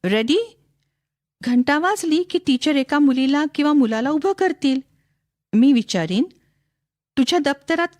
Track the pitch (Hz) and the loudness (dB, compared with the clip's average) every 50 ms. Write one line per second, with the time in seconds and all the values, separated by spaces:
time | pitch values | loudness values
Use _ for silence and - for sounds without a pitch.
0 | - 185 202 220 226 233 302 427 466 453 - _ _ _ _ _ _ _ _ _ | -4 -2 0 0 0 0 0 0 0 -4 -10 _ _ _ _ _ _ _ _ _
1 | _ _ _ _ _ _ _ _ - 247 247 247 254 285 285 302 330 370 427 392 | _ _ _ _ _ _ _ _ -4 0 0 2 2 2 0 0 0 -2 -2 -2
2 | - 330 302 330 359 - - 349 - - 262 247 - 311 302 277 262 - 294 294 | -2 -2 -2 -2 -2 -2 -6 -4 -2 -2 -2 0 0 0 0 0 -2 -2 0 2
3 | 294 277 254 262 262 269 277 285 302 294 - - 285 294 302 294 254 220 220 220 | 2 2 2 2 0 0 0 0 -2 -2 -2 -2 0 2 2 2 2 2 0 -2
4 | 240 277 302 311 285 392 392 - 381 370 330 - - 269 262 269 - - _ _ | -2 -2 -2 -2 -2 -2 -2 0 -2 -2 -2 -2 -2 -2 -2 -2 -4 -10 _ _
5 | _ _ _ _ _ _ _ _ _ _ - 214 247 277 277 233 208 - - 185 | _ _ _ _ _ _ _ _ _ _ 0 2 4 4 4 2 0 -2 -4 -4
6 | 160 160 180 208 320 370 - _ _ _ _ _ _ _ _ _ _ _ _ _ | -4 -2 -2 -2 -2 -4 -6 _ _ _ _ _ _ _ _ _ _ _ _ _
7 | _ _ _ - 254 - 339 349 285 277 277 277 _ - 330 330 339 339 - _ | _ _ _ -2 0 0 0 0 0 -2 -4 -4 _ -4 -4 -2 -2 -4 -6 _